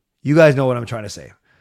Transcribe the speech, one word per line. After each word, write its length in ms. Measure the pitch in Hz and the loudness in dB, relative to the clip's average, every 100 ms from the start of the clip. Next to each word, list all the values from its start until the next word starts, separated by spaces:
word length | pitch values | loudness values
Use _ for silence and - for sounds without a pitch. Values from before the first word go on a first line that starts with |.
| _ _ | _ _
you 120 | 135 | 0
guys 220 | 151 156 135 | 4 4 4
know 100 | 131 | -2
what 100 | 120 | -4
I'm 100 | 117 | -8
trying 180 | 117 | -12
to 40 | 104 | -14
say. 240 | - 65 _ _ _ | -16 -20 _ _ _